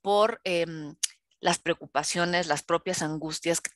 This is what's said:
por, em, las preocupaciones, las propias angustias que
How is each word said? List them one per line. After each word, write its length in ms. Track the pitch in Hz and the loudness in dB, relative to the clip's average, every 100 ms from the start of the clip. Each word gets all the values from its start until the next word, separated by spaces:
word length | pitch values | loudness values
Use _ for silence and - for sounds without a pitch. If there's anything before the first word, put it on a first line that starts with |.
por, 360 | 196 202 214 233 | 2 4 4 2
em, 520 | - 175 165 160 151 160 - - _ - | -2 0 -2 -4 -10 -6 -8 -8 _ -4
las 200 | - 175 | 0 0
preocupaciones, 880 | - 165 151 - 156 175 175 175 170 | 0 -4 -2 -2 -2 0 2 2 0
las 160 | 147 | -2
propias 400 | - 170 - 180 | 0 -2 0 -2
angustias 580 | 156 156 156 156 165 170 | -2 -4 -6 -4 -2 -2
que 80 | - | -2